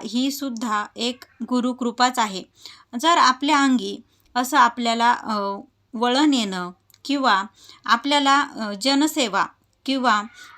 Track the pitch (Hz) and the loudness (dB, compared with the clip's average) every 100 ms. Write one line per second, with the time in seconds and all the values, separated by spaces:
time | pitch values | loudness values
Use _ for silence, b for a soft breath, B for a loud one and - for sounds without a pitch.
0 | 214 240 269 277 277 226 240 214 208 - | -4 -2 -2 -4 -8 -6 -4 -4 -6 -6
1 | 240 247 - - 220 247 254 247 240 - | -6 -6 -16 -14 -2 -2 0 -2 -4 0
2 | 254 254 214 190 - B B B B 247 | 0 0 -2 -4 -12 B B B B -2
3 | 311 339 247 254 285 294 277 247 196 202 | 2 4 4 4 0 2 2 2 -2 -10
4 | - _ _ - 254 294 240 240 233 233 | -16 _ _ -6 0 4 4 2 -2 2
5 | 233 - - 208 196 202 262 _ _ 220 | 2 2 -2 -4 -4 -8 -14 _ _ -4
6 | 240 262 302 262 202 185 180 - _ _ | 0 2 2 2 0 -4 -8 -12 _ _
7 | - 277 262 190 208 B B B - 233 | -4 0 2 2 -2 B B B -2 -2
8 | 285 285 269 277 277 - 214 202 254 277 | 2 2 4 2 2 -6 -8 -4 0 2
9 | 311 311 233 190 165 _ _ _ - 269 | 2 0 -2 0 -4 _ _ _ -4 -2
10 | 247 208 214 B B | 2 0 -2 B B